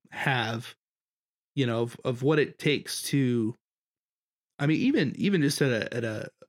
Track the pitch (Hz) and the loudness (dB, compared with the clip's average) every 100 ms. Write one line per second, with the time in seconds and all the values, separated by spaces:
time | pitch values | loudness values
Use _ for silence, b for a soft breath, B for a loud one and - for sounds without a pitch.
0 | _ - - 131 110 117 - - _ _ | _ -6 -2 0 -2 -4 -8 -16 _ _
1 | _ _ _ _ _ - 123 117 117 - | _ _ _ _ _ -2 0 0 -2 -4
2 | - 120 131 156 127 - 156 135 - - | -4 0 2 4 2 0 0 0 -2 -8
3 | - 143 131 120 110 - _ _ _ _ | -2 0 2 2 0 -4 _ _ _ _
4 | _ _ _ _ _ - 143 156 254 285 | _ _ _ _ _ -4 0 2 2 2
5 | 139 - 233 190 143 143 143 113 - 120 | 0 0 0 2 2 2 2 2 0 -2
6 | 113 107 - - | -4 -6 -10 -14